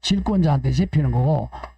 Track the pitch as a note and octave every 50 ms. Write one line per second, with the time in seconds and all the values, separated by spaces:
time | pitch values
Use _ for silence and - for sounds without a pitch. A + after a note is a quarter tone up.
0 | - - G3 G3 F#3+ - G#3 F#3+ E3+ D#3 C#3+ C3+ B2 C3+ C3 C3 F#3+ F3+ - D3+
1 | D3 C3 A#2+ A#2+ B2+ C#3+ D#3 C3+ A2 B2+ - - - - -